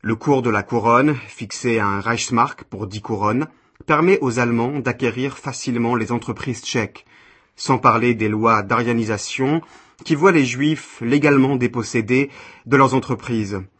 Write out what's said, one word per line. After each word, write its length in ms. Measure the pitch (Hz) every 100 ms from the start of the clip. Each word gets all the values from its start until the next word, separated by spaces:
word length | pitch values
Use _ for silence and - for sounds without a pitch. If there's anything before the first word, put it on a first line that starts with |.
Le 140 | 107 113
cours 260 | - 139
de 80 | 120
la 120 | 104
couronne, 520 | 98 120 110 120 147
fixé 640 | 131 - - 107 - 123 113
à 80 | 101
un 140 | 98
Reichsmark 640 | 104 117 - 120 135 -
pour 220 | - 95 101
dix 140 | 104
couronnes, 460 | - 107 104 117 151 _ _ _ -
permet 320 | 151 170 196
aux 180 | 135 117
Allemands 420 | 120 117 120 147
d'acquérir 580 | 123 120 131 113 135 127
facilement 560 | 143 123 - 117 117
les 180 | 120 107
entreprises 500 | 120 - 107 - 113
tchèques, 440 | - 123 107 - _ _ _ _ _ -
sans 220 | - 127
parler 340 | 131 113 120
des 160 | 113 107
lois 320 | 107 113 110
d'arianisation 1000 | 98 117 120 117 110 107 - - 131 160 - - _ _
qui 100 | -
voient 160 | 156 185
les 140 | 170
Juifs 540 | 131 120 147 156 - -
légalement 560 | 117 143 147 139 131 135
dépossédés 720 | 123 120 110 120 107 131 139 - - - -
de 100 | 135
leurs 160 | 131
entreprises. 720 | 131 - 127 - 117 101 98 95